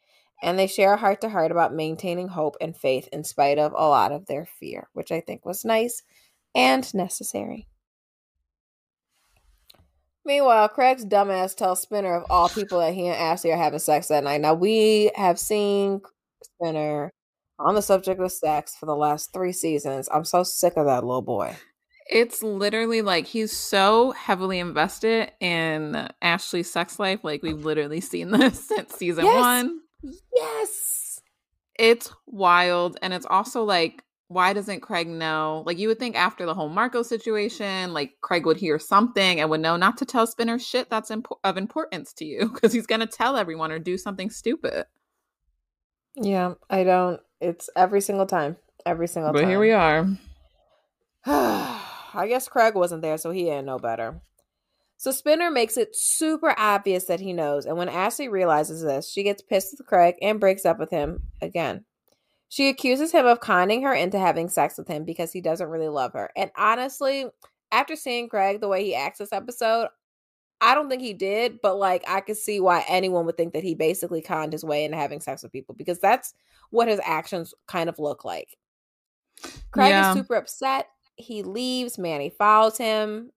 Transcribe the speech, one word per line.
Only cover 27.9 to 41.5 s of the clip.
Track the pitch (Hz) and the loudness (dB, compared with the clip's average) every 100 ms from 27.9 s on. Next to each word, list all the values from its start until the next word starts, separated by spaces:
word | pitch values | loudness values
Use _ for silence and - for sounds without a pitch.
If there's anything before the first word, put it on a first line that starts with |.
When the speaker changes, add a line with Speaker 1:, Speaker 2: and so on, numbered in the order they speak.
| 160 | -6
Speaker 2:
seen | - 175 170 | -6 -8 0
<laughs> | |
this | 220 269 - - | 4 4 2 -4
since | 427 - - | -4 -4 -6
season | 175 165 392 | -4 2 4
Speaker 1:
Yes. | 494 | 6
Speaker 2:
one. | 247 247 247 330 - _ 277 349 _ | 4 2 -2 -6 -16 _ -18 -18 _
Speaker 1:
Yes. | 494 466 440 427 - - - - - _ _ _ _ _ - | -2 0 -4 -6 -6 -6 -6 -8 -14 _ _ _ _ _ 2
Speaker 2:
It's | 226 233 - - - | 4 4 0 -18 -16
wild. | 196 180 175 180 175 175 175 | 0 4 4 4 2 0 -4
And | 185 | -8
it's | 180 - | -6 0
also, | 190 214 247 | 0 0 -4
like, | 214 180 165 - _ _ _ | 0 2 0 -4 _ _ _
why | 180 185 | 0 0
doesn't | 202 196 185 | 0 -6 -10
Craig | - 175 170 | -6 -6 -4
know? | 165 160 156 156 156 165 | -6 -4 -2 -2 -4 -6
Like, | 175 | -2
you | 214 | -2
would | 226 | -2
think | 247 147 | -4 -2
after | 180 - 175 | -2 -2 -6
the | |
whole | 180 151 | -4 -4
Marco | 185 247 240 | -2 -2 -2
situation, | 233 226 226 214 208 - 202 190 180 | -4 -6 -4 -2 -4 -6 -6 -6 -6
like, | 156 139 _ | -6 -6 _
Craig | - 175 160 | -2 0 2
would | 160 | 0
hear | 165 151 | 0 -2
something | - 202 240 202 185 165 | 2 4 4 2 2 2
and | 156 | 0
would | 156 | 0
know | 160 170 | 0 2
not | 196 233 | 2 0
to | |
tell | 262 240 226 | -2 0 0
Spinner | - 233 240 | 0 -2 -4
shit | - 254 - | -4 -4 -2
that's | 220 220 | -4 -4
impo-, | 214 - - | -10 -10 -4
of | 196 | -4